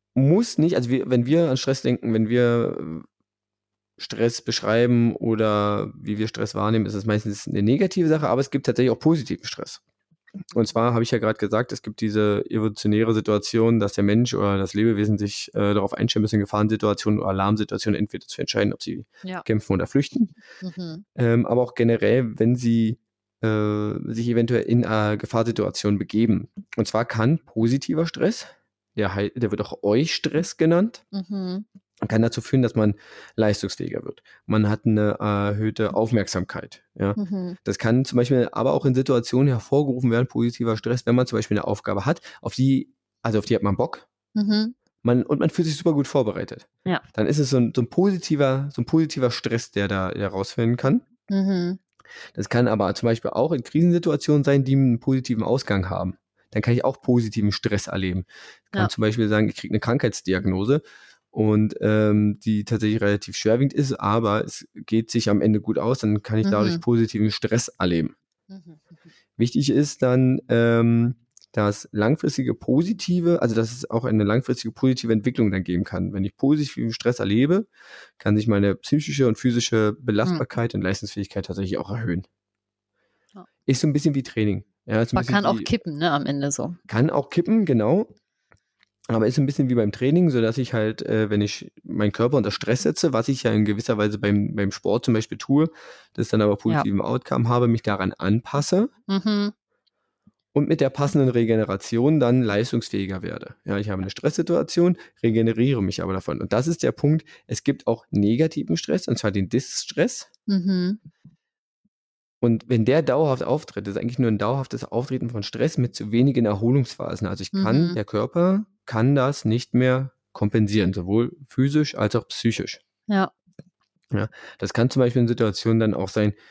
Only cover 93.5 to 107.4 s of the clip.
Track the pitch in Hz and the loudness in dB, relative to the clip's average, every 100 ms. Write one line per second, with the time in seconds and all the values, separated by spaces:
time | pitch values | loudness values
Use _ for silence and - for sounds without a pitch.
93.5 | 107 104 104 - 107 104 104 101 104 104 | 2 2 0 -2 -2 -2 0 0 0 0
94.5 | 104 101 - 98 113 - 110 - 107 - | -2 -4 -2 -2 0 0 -2 -2 -10 0
95.5 | 143 165 - - - _ - 107 110 104 | 2 2 -2 -20 -20 _ -6 -2 2 2
96.5 | 101 - 151 104 98 - 127 - 127 117 | 2 0 0 0 -2 -2 -4 -2 0 2
97.5 | 120 120 113 107 101 95 - 92 113 - | 2 2 2 -2 -2 -4 -2 0 0 0
98.5 | 143 - 185 254 - - 196 214 208 208 | -4 0 0 0 -4 -4 -2 0 -2 -2
99.5 | - _ _ _ _ _ _ _ _ _ | -6 _ _ _ _ _ _ _ _ _
100.5 | 151 147 160 135 - 143 147 127 120 113 | -2 0 0 0 0 0 2 2 2 2
101.5 | 110 107 95 - 117 139 156 120 127 113 | 2 0 -4 -2 0 2 4 4 4 2
102.5 | 101 120 120 - 101 95 92 85 - - | 0 0 -2 -4 -6 -4 -6 -8 -10 -14
103.5 | - - 101 104 95 95 - 156 - 165 | -14 -6 -4 -4 -4 -6 -4 -4 -2 0
104.5 | 170 160 175 175 175 - _ 117 113 113 | 0 0 2 2 2 -6 _ 0 4 2
105.5 | 110 131 123 92 85 87 92 - 71 - | 2 2 2 -2 -2 -4 -4 -4 -6 -2
106.5 | 110 156 170 127 - 147 156 - - | 0 0 0 -2 0 0 0 -2 -18